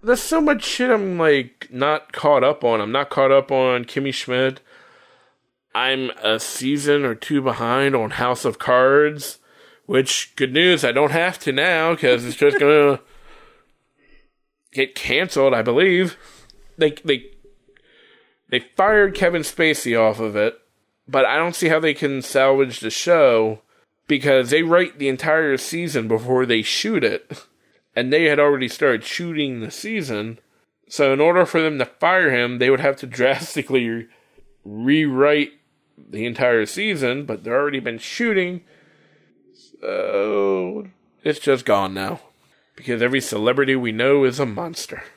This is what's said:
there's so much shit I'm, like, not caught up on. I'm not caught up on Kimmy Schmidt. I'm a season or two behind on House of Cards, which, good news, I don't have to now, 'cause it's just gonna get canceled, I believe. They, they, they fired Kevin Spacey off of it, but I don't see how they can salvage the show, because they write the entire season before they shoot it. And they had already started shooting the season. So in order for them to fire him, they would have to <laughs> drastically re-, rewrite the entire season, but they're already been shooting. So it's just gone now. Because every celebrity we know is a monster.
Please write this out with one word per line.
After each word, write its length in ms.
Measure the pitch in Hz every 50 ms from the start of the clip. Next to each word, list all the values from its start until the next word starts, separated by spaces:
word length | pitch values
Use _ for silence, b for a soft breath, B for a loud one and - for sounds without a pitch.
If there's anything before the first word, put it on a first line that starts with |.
| -
there's 180 | 220 247 240
so 200 | - - 320 330
much 220 | 311 302 285 220 -
shit 260 | - - - 247 254
I'm, 260 | 240 214 202 190 180
like, 500 | 170 165 156 147 139 127 123 _ _ - -
not 400 | 123 123 135 147 151 151 - _
caught 320 | - - - 147 147 135 127
up 200 | 135 147 - -
on. 180 | 120 113 110
I'm 100 | 104 107
not 180 | 117 139 143 139
caught 220 | - 143 135 131
up 200 | 135 139 135 -
on 340 | 139 131 127 127 127 123 120
Kimmy 280 | 120 - 135 139 139 131
Schmidt. 460 | - - - 123 127 131 131 131 135 b b b b b b b b b b b b b b b b b _ _ _ _ _ _
I'm 360 | 107 123 131 135 131 131 123 - -
a 180 | 110 107 110 110
season 680 | - - - - 127 135 147 143 139 147 143 147 139
or 100 | 127 113
two 260 | - - - 151 143
behind 540 | 135 131 113 - 117 117 120 131 139 139 135
on 160 | 123 110 107
House 320 | - - 123 123 123 123 -
of 160 | 127 107 -
Cards, 800 | - - 127 123 127 135 139 143 151 151 151 147 139 - - _ b b b b b b b b b
which, 480 | - 135 131 131 127 - - - - _
good 180 | - 139 131 127
news, 300 | 151 175 185 180 151 139
I 80 | 123
don't 200 | 120 135 151 143
have 280 | 139 165 170 185 180 -
to 120 | - - 131
now, 420 | 135 151 185 175 165 160 165 170
'cause 300 | - - 127 123 120 120
it's 100 | 120 123
just 240 | - 143 143 139 -
gonna 400 | 147 143 151 151 143 143 135 - _ b b b b b b b b b b b b b b _ _ _ _ _ _ _ _ - _ _ _ _ _ _ _ _ _ _ _
get 220 | 131 135 131 -
canceled, 580 | - - - 123 143 185 180 - 147 135 135 127
I 80 | 117
believe. 540 | 110 127 117 139 180 190 180 175 185 175 - b b b b b b b b b - - _
They, 140 | - 160 151 147 - _
they, 220 | 165 143 123 - - - - _ - _ _ _ _ _ b b b b b b b b b b b b b b _
they 100 | - 123 - _ _
fired 360 | - 190 202 220 208 202 196 190
Kevin 280 | - 185 175 170 170
Spacey 580 | 151 - - - 170 156 147 - - 127 117 113
off 220 | 113 110 107 110
of 160 | 113 110 104
it, 200 | 104 104 117 - _ _ _ _ _ _ _ _ _ _ -
but 160 | 135 135 131
I 100 | 107 127
don't 200 | 151 165 175 170
see 100 | - 180
how 140 | 165 160 156
they 120 | 160 160 139
can 280 | - 156 143 139 135
salvage 580 | 123 - - 139 135 135 135 135 139 127 117 -
the 100 | 107 110
show, 720 | - - - - 175 165 147 131 117 113 110 110 110 107 _ _ _ _ _ _ _ _ _
because 420 | _ 147 135 131 147 135 131 127 120
they 140 | 139 160 165
write 340 | 165 170 175 185 165 -
the 120 | 139 143 135
entire 480 | 131 127 - 147 151 160 160 147 135
season 500 | 127 - - - 170 175 160 143 123 113
before 380 | 110 113 110 117 123 127 127 131
they 160 | 120 117 113
shoot 420 | 104 - - - - 214 226 170 127
it. 400 | 107 104 - - _ 143 - - _ _ _ _ _ _ _ _ _ _
And 160 | 113 123 127 143
they 100 | 156 170 156
had 100 | 147 143
already 300 | 147 147 143 135 127 120
started 340 | - - 151 139 123 110 -
shooting 560 | - - - 175 170 165 151 147 139 127 117
the 120 | 110 -
season. 680 | - - - 208 226 214 165 135 113 104 107 113 113 - _ _ _ _ _ _ _ _ _
So 240 | _ - - 143 135
in 80 | 135 135
order 260 | 147 165 175 180 180
for 160 | - - 170
them 160 | 160 160 151 139
to 60 | 123
fire 460 | - _ _ - 165 185 185 180 151 131
him, 240 | 120 120 123 123
they 120 | 120 123 127
would 100 | 135 123
have 160 | 135 139 139 -
to 60 | -
<laughs> 0 |
drastically 840 | 127 120 120 123 131 135 131 165 - - 151 139 - 131 131 120 113
re-, 180 | 113 117 113 b b b b b b b b b _ _ _
rewrite 880 | 98 104 107 117 131 143 156 156 147 131 127 139 147 147 151 147 143 - _ _ _ _ _ _ _ _
the 280 | _ 69 53 - 104 110
entire 400 | 120 113 - 135 123 120 113 107
season, 600 | - - 180 208 220 196 151 135 123 123 139 147
but 180 | 139 110 98 98
they're 160 | 113 117 131
already 220 | 143 147 143 135
been 160 | 113 123 117 113
shooting. 640 | - - - - 240 233 214 190 185 175 180 175 b b b b b b b b b b b b b b b b _ _ _ _ _ _ _ _
So 1080 | - 92 95 95 98 98 101 98 101 107 104 101 101 98 95 92 90 90 98 107 104 95 _ _ _ _ _ _ _
it's 140 | 151 151 -
just 260 | - 151 135 127 131
gone 280 | - 104 101 98 95 95
now. 280 | 95 98 98 170 - _ _ _ _ _ _ _ _ _ _ _
Because 240 | - - 135 120 113
every 200 | 120 123 131 135
celebrity 540 | 127 - - 104 107 120 127 135 139 131 135
we 160 | 131 123 117
know 320 | 110 110 120 135 139 143 135
is 160 | 127 123 135
a 60 | 143
monster. 580 | 123 104 98 175 165 165 - - - - - - - _